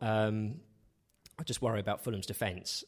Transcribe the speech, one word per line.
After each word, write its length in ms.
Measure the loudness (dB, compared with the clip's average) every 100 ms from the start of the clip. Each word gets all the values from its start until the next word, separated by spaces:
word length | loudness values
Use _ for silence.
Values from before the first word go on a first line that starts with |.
Um, 600 | 2 4 4 2 -2 -4 -12 _ -20 _ _ _ -16 -8
I 40 |
just 180 | -4 0
worry 200 | 2 2
about 240 | 0 -2
Fulham's 220 | -2 -4 -4
defence, 580 | -2 -2 -2 -6 -6